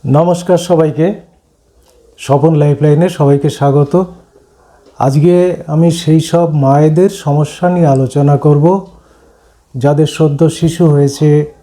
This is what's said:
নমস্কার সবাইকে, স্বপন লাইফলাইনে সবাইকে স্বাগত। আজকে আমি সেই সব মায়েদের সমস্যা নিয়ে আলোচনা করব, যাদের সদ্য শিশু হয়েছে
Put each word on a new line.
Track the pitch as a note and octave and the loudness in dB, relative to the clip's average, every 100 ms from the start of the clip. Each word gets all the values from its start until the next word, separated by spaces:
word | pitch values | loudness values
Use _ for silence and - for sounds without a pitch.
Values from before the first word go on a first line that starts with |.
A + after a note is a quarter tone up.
| C3+ | 0
নমস্কার | C#3 E3+ F3 - F3 | 0 2 -2 0 -2
সবাইকে, | - E3+ D#3+ B2+ E3+ G#3+ - _ _ _ _ _ _ _ _ _ | 0 0 0 0 -4 -4 -14 _ _ _ _ _ _ _ _ _
স্বপন | - C#3 D#3 D#3 | -4 0 2 2
লাইফলাইনে | D3 C#3+ D3+ D3 F3+ | 0 0 0 2 0
সবাইকে | - C#3+ C#3+ D3 | 0 0 2 0
স্বাগত। | - C#3+ C#3 C#3+ F3 F#3 - _ _ _ _ _ _ _ _ | -2 0 0 0 -2 -4 -10 _ _ _ _ _ _ _ _
আজকে | C3+ C#3 E3 F3 F3+ E3 - | -2 0 2 2 0 -4 -6
আমি | D3+ E3+ | 0 0
সেই | D#3+ - D#3+ | 0 0 0
সব | D#3 E3+ E3+ | 2 -2 0
মায়েদের | D3+ C3+ C#3+ D#3 D#3 F#3+ | 0 2 2 2 2 0
সমস্যা | G3 - C#3+ D3 - F3+ | -2 -4 -2 -2 -2 -2
নিয়ে | F3+ D#3+ | 0 0
আলোচনা | C3+ C3 D3 C#3+ C#3+ | 0 0 0 0 2
করব, | D3+ C#3+ D#3+ F#3+ F#3 - _ _ _ _ _ _ _ C3 | 2 2 2 0 -6 -20 _ _ _ _ _ _ _ -4
যাদের | C#3 D3 D3+ | -2 0 -2
সদ্য | - D#3 C#3+ E3 | 0 -2 0 -2
শিশু | - E3 E3 E3 | 0 -4 0 0
হয়েছে | C#3+ C#3+ C#3+ D3+ D3 D3 - | 2 0 0 0 2 -2 -10